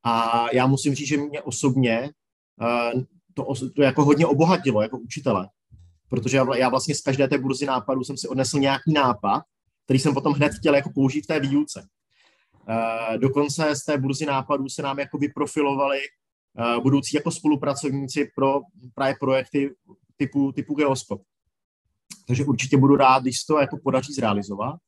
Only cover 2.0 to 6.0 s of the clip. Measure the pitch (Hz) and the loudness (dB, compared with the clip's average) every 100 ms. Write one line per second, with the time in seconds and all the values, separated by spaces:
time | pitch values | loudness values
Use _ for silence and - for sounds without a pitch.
2 | 139 - _ _ _ _ 117 120 117 123 | -4 -12 _ _ _ _ -2 0 0 -4
3 | 131 _ _ - 110 139 135 - 139 127 | -6 _ _ -10 -8 -6 -6 2 2 4
4 | 143 143 160 139 160 180 135 107 107 127 | 4 4 4 4 4 4 2 0 -2 -6
5 | - - 135 98 95 _ _ - - _ | -10 -6 -2 -2 -4 _ _ -20 -20 _